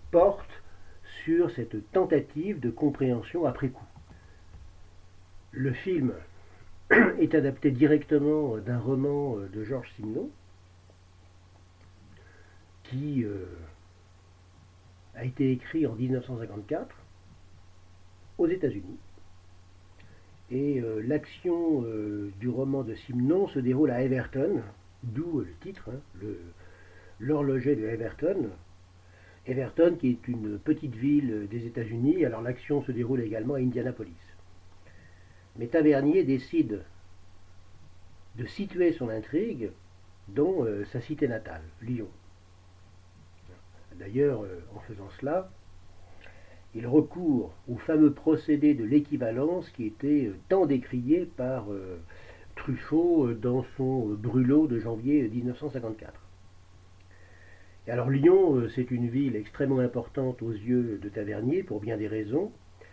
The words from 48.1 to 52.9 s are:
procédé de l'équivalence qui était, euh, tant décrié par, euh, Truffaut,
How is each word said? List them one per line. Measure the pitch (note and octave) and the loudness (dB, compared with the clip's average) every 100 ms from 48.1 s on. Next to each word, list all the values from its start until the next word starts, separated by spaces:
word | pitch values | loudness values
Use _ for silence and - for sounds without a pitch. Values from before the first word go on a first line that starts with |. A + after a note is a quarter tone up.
procédé | - D#3+ D#3 - C#3+ D3 | 6 2 2 2 4 4
de | C3 | 4
l'équivalence | A2 D3 D3 C3+ A#2 A#2 D3+ F3+ - | 4 2 2 -2 -2 0 0 -2 -6
qui | - A2 | -6 -8
était, | - C#3 D3 A2+ | -4 0 2 0
euh, | F#2 - | -4 0
tant | F#3+ D#3+ | 2 4
décrié | C3+ - B2+ B2 E3+ F3 | 2 0 -2 2 2 2
par, | - B2+ B2+ G2+ | -4 -4 -4 -6
euh, | G2 F#2 F2 E2+ - - - - - | -8 -8 -12 -14 -18 -18 -20 -18 -10
Truffaut, | - B2+ - | -6 -6 0